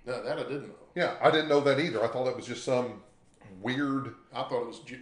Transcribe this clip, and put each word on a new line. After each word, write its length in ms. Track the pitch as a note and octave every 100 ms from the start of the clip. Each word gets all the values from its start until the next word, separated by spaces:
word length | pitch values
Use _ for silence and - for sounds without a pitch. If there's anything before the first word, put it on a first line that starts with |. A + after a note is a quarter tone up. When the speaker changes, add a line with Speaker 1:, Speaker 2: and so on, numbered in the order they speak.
| A#2+
Speaker 1:
No, 160 | A#2+
that 160 | B2+ D#3
I 40 |
didn't 260 | B2+ C#3 -
know. 60 | - -
Speaker 2:
Yeah, 200 | F3 E3 -
I 80 | C#3+
didn't 180 | D#3 D3+
know 120 | C#3+
that 200 | C#3 C3+
either. 240 | E3 A2
I 40 | A2+
thought 160 | B2+ B2+
that 100 | A#2+
was 100 | A#2
just 180 | A#2+
some 380 | - B2 B2 G2+ - _ _ _ G#2+ F#2
weird 520 | A2 C3 C#3+ C3+ A2+ - -
Speaker 1:
I 80 | B2
thought 180 | C3 B2
it 40 | A2+
was 140 | -
ge-, 200 | - B2+